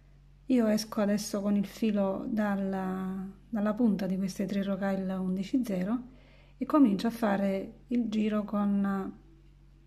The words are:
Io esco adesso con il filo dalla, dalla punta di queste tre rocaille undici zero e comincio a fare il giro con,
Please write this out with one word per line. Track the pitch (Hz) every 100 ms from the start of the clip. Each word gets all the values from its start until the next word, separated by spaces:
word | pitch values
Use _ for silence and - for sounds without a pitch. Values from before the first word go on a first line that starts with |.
| - - - - -
Io | 254 220
esco | 214 - 220
adesso | 202 208 - 208
con | 202 202
il | 196
filo | - 220 208 196 196 -
dalla, | 214 208 196 196 190 185 190 185 190 190 - -
dalla | 220 208
punta | 214 233 185 185
di | 185
queste | 196 - 185
tre | 202
rocaille | 196 190 196 190 185
undici | 190 185 185 185 269
zero | 226 180 185 247 - - - - - -
e | -
comincio | 302 247 190 233
a |
fare | 226 214 196 196 190 220 - -
il | 247 214
giro | 214 214 214 208
con, | 208 208 202 196 196 190 - - - - - - -